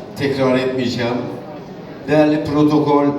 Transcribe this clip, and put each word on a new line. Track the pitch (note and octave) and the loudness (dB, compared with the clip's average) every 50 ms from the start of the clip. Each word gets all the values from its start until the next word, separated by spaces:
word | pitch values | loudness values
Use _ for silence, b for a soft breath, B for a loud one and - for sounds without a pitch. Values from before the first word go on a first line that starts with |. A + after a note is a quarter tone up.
| B B - | B B -8
tekrar | - C#3 C#3 C3+ C3 C3+ B2+ B2+ B2+ | -4 -2 -2 0 0 2 2 2 2
etmeyeceğim. | B2+ - B2+ B2+ B2 A2 - A#2+ A#2+ A#2+ B2 B2 A#2+ - - - - - - - - - - - - - - - - C3+ | 0 0 -2 -2 -2 -2 -2 -2 -2 -2 -2 -4 -4 -6 -10 -10 -12 -14 -14 -16 -16 -16 -16 -16 -16 -16 -16 -10 -4 2
Değerli | D3 D3+ D3+ D3+ D3+ D3+ - | 4 4 4 4 4 2 0
protokol, | D3+ C#3+ D3 D3+ D3+ D3+ D3+ C#3 C#3+ D3 C#3+ C#3+ C#3+ C#3+ | 0 2 2 4 4 4 2 2 4 4 4 4 2 0